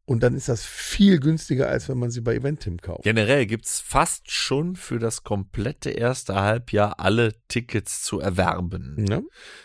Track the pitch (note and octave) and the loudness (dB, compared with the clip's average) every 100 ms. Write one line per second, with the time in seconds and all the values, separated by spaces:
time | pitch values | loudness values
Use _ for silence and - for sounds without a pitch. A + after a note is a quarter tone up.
0 | - A#2 B2 - - A2+ - - - - | -2 2 4 2 -2 -2 -4 -8 -4 6
1 | G3+ F3 C#3 D#3+ - C3 - C3 - B2+ | 6 8 4 0 0 0 2 0 -2 -2
2 | A#2+ A#2+ A#2 A#2 C3+ D3+ - F2+ - E2+ | -2 -2 -2 0 -2 -4 -6 -8 -8 -4
3 | G2+ A2 G#2+ C#3+ G#2+ A2 - - - C3+ | 0 2 4 2 2 -2 -4 -6 0 0
4 | E3 - - - - C3+ F3 F#3 - A#2+ | 0 -2 -6 -6 -2 0 -2 -6 -6 -2
5 | A2+ - - G2+ F#2+ - A2 - - - | -2 -4 -4 -4 -2 -4 -4 -4 -6 -2
6 | A#2+ C3 - G2 G2+ A#2 A#2+ G#2 G#2 - | 0 -2 -2 0 2 0 0 2 2 2
7 | G2 A2 A#2 - - A#2+ A#2 A2 - - | 2 4 2 0 -6 -6 -2 -4 -4 -6
8 | - G2 E2+ F2+ F2+ E2+ F2 F#2+ B1+ D2 | -4 -2 0 2 2 0 -4 -6 -8 -2
9 | G2+ A#2+ D4+ - - - | 0 0 -4 -12 -20 -20